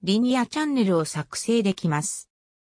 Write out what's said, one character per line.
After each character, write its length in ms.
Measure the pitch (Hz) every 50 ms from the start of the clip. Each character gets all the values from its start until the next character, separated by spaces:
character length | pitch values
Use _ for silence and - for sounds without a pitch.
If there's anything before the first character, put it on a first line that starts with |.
| -
リ 180 | 175 196 220
ニ 180 | 240 247 254 262
ア 80 | 240
チ 120 | - - 302
ャ 60 | 311
ン 80 | 302 277
ネ 120 | 254 220
ル 120 | 190 180
を 80 | 165 156
作 340 | - - 151 147 - - -
成 240 | - - 233 233 208
で 120 | 196 185
き 160 | - - 170
ま 120 | 151 147 -
す。 280 | - - - - _ _ _ _ _ _ _